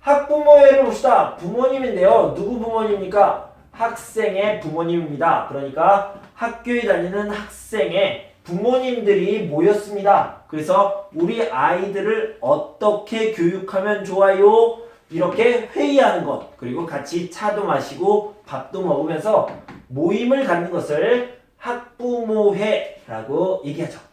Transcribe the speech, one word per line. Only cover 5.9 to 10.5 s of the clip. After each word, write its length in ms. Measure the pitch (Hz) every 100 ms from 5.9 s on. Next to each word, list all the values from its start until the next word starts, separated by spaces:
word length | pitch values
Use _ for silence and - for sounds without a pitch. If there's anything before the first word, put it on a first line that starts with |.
| 196 - - -
학교에 520 | _ 233 220 247 240 208
다니는 440 | 175 175 202 208
학생의 1000 | 208 - - - 214 170 180 196 - - _
부모님들이 1000 | - 175 220 254 254 240 202 190 190 214
모였습니다. 960 | 147 151 190 208 - 202 196 196 - -
그래서 600 | _